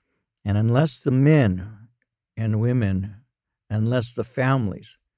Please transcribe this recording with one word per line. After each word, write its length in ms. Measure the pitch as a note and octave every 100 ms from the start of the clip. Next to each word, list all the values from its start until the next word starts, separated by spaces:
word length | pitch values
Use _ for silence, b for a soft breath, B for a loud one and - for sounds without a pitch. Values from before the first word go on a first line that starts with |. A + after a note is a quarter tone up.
| _ _ _ _
And 140 | G#2 G2+
unless 400 | A2+ B2 D#3+ -
the 140 | D3
men 760 | B2+ C#3+ D#3 A2 F2+ G2 A2 - _ _ _ _ -
and 240 | A2 G#2+
women, 580 | A#2 B2 G2+ F#2+ F#2+ G2+ _ _ _ _ -
unless 420 | G#2+ A2 B2 A#2
the 120 | -
families, 760 | A2 - C3 C3+ G#2+ - - - _